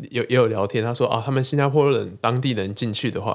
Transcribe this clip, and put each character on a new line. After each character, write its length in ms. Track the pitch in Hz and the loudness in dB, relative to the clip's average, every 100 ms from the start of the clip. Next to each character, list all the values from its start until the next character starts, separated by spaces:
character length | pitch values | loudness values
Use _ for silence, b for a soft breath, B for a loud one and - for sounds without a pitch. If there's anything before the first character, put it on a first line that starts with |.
| 117 | -6
有， 120 | 120 113 | -4 0
也 100 | 123 | 4
有 120 | 117 | 4
聊 180 | 107 101 | 2 -2
天， 160 | 120 | 0
他 120 | 113 | -2
说 140 | 120 127 | 0 0
啊， 140 | 113 113 | 0 0
他 60 | |
们 120 | 135 | -2
新 140 | 127 147 | 0 2
加 100 | 143 | 2
坡 240 | 143 143 | 4 2
人， 260 | 123 98 95 | 2 -2 -2
当 180 | 113 123 | 0 0
地 120 | 131 | 0
人 220 | 113 98 | -2 -2
进 200 | 101 117 | -4 -4
去 180 | 107 120 | -2 -4
的 80 | 92 | -2
话， 140 | 104 | -4